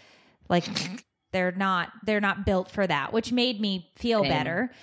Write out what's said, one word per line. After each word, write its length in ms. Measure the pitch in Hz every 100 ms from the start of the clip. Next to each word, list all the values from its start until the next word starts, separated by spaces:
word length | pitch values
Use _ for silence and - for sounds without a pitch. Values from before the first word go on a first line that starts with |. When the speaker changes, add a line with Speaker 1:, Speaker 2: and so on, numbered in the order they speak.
| - - _ _ _
Speaker 1:
like, 180 | 175 - - - 190 - _ _
they're 180 | 185 185
not, 380 | 185 196 185 170 - 202
they're 160 | 208
not 240 | 202 190 202
built 260 | 190 180
for 160 | - 190
that," 240 | 147 135
which 220 | 220 220
made 260 | 247 247 214
me 320 | 208 190 - -
feel 240 | 240 226
Speaker 2:
Same. 80 | 185
Speaker 1:
better. 420 | 156 151 170 247 -